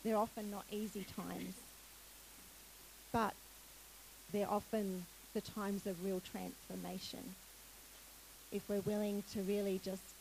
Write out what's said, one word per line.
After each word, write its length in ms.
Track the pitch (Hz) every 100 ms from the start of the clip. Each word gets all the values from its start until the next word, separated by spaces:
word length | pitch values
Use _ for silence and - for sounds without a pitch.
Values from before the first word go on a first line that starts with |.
They're 120 | 220 220
often 360 | 226 - 208
not 140 | 202 -
easy 340 | 208 214 202 190 -
times, 400 | 175 180 185 185 - - - - - - - - - - - - - - -
but 220 | 233 220 - - - - - - - - - -
they're 180 | 208 202
often 560 | 220 - 220 202 185 175 - -
the 80 | 220
times 460 | - - 202 202 202
of 180 | 175 190
real 160 | 185 -
transformation. 1040 | 196 180 175 - 185 175 185 - - - 185 - - - - - - - - - - -
If 180 | 202 -
we're 120 | 202
willing 420 | 196 208 208 202 208
to 80 | 226
really 400 | 190 208 202 190
just 200 | 190 190 - -